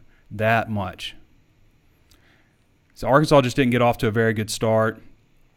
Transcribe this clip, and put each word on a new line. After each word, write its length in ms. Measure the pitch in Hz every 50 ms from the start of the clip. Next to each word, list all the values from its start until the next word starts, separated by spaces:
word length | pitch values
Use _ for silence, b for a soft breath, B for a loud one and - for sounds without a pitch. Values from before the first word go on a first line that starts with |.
| - b b b b b
That 400 | 107 104 107 110 113 113 101 113
much. 460 | 110 104 98 92 - - - - - - - _ _ _ _ _ _ _ _ _ _ _ _ _ _ _ _ _ b b b b b b b b b b b b b _ _ _ _
So 140 | - - 107
Arkansas 340 | 127 147 156 151 156 143
just 140 | 131 123 -
didn't 160 | - 135 123
get 100 | 120 120
off 160 | 120 120 113 -
to 80 | - 113
a 20 |
very 220 | 104 117 113 110
good 180 | 113 107 110 110
start. 520 | - - 120 113 113 110 110 110 110 - - - - _ _ _ _ _ _ _ _